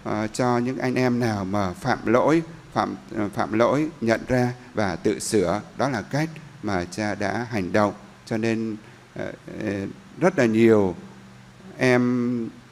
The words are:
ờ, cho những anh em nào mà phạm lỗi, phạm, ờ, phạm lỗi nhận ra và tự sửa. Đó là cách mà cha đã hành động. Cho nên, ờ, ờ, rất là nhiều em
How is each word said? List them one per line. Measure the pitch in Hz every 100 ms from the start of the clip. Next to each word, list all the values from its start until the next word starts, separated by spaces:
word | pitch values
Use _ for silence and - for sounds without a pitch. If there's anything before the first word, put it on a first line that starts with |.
ờ, | 110 104 110
cho | - 123 120
những | 120 131
anh | 127 127
em | 127 120
nào | 120 107 92
mà | 101 98
phạm | 87 135 113 107
lỗi, | 117 123 165 160 - -
phạm, | 120 101 98 - 110
ờ, | 104
phạm | - 101
lỗi | 110 117 127 156 -
nhận | 113 113 -
ra | 127 123 123 -
và | - 104 82
tự | 110 80
sửa. | - 110 85 98 - -
Đó | 127
là | 120
cách | 92 143 160 156 - -
mà | 104 95 87
cha | - 107 98
đã | 101 101 117
hành | 110 87
động. | 101 104 - - - -
Cho | 113
nên, | 113 113 113 107 - - - -
ờ, | 101 - - -
ờ, | 107 98 98 - - -
rất | 180 185
là | 120
nhiều | 110 113 110 95 90 - - - - - - - -
em | 127 123 123 123 120 123 113 - -